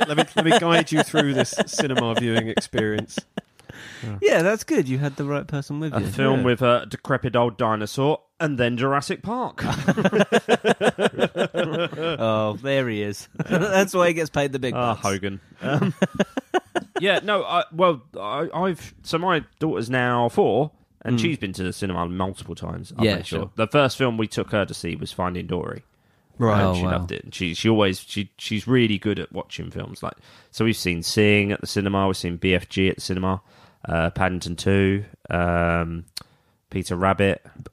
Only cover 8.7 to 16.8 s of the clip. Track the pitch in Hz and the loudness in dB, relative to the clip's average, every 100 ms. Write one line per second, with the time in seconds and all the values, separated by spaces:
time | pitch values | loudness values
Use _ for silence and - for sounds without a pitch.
8.7 | 120 135 139 139 175 190 247 214 - - | 2 0 0 -2 -6 -6 -6 -6 -6 -6
9.7 | - - 214 190 202 - 233 - 233 220 | -4 -2 0 2 2 2 2 2 2 2
10.7 | - 233 - 208 - - 175 190 175 180 | 2 2 2 0 0 -2 0 -2 -2 -2
11.7 | 156 170 - 165 147 113 110 107 101 135 | -2 -4 -4 -4 0 0 2 0 -2 -2
12.7 | 135 123 107 104 98 - - 160 180 208 | 0 0 -2 -4 -6 -10 -6 -2 0 2
13.7 | 190 196 185 175 165 156 147 143 135 127 | 2 2 4 2 2 -2 0 0 -2 -4
14.7 | 123 120 104 101 98 98 98 - - 127 | 0 0 0 -2 -2 -4 -8 -14 -8 -2
15.7 | 143 196 - - - 196 - - 359 - | 0 0 0 -2 0 -4 -4 -4 -4 -4
16.7 | - | -8